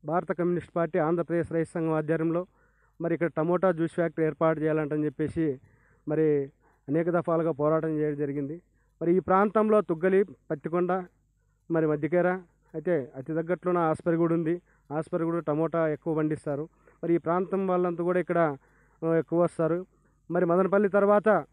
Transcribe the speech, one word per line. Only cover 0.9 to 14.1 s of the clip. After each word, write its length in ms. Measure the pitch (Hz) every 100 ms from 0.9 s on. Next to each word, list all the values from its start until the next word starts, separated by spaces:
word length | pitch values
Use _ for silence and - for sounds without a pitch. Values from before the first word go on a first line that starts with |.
| 180
ఆంధ్రప్రదేశ్ 540 | 156 170 170 170 160
రైతు 180 | 165 160
సంఘం 220 | 175 160
ఆధ్వర్యంలో 540 | 156 151 160 160 165 185 _ _ _ _ _
మరి 140 | 165
ఇక్కడ 140 | 165 165
టమోటా 440 | 151 160 175 190
జ్యూస్ 200 | 165 165
ఫ్యాక్టరీ 340 | - 165 160 160
ఏర్పాటు 340 | 147 160 160
చేయాలంటని 440 | 156 156 151 151
చెప్పేసి 560 | 151 139 156 165 160 131 _ _ _ _ -
మరి 360 | 151 156 147 139 _ _ _ -
అనేక 220 | 147 170
దఫాలుగా 420 | 175 165 165 165
పోరాటం 360 | 139 147 160 160
చేయడం 300 | 156 151 143
జరిగింది. 440 | 143 143 139 165 _ _ _ _
మరి 140 | 165 185
ఈ 40 |
ప్రాంతంలో 600 | 170 185 208 220 214 214
తుగ్గలి, 440 | 196 165 180 190
పత్తికొండ, 800 | 202 131 _ 156 165 170 180 185 180 _ _ _ _ _ _
మరి 160 | 165 160
మద్దికేర, 420 | 151 151 175 175 185 175 _ _
అయితే 380 | 160 156 170 123 131
అతి 160 | 131
దగ్గరలోన 460 | 160 165 175 180 180
ఆస్పరిగూడ 540 | 165 156 -